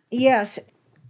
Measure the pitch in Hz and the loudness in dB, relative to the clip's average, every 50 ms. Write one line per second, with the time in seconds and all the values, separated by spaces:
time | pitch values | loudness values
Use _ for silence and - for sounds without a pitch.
0 | _ _ 226 247 262 262 254 214 208 214 - - - - _ _ _ _ _ _ | _ _ -4 0 2 2 2 2 0 -4 -8 -10 -12 -16 _ _ _ _ _ _
1 | - | -20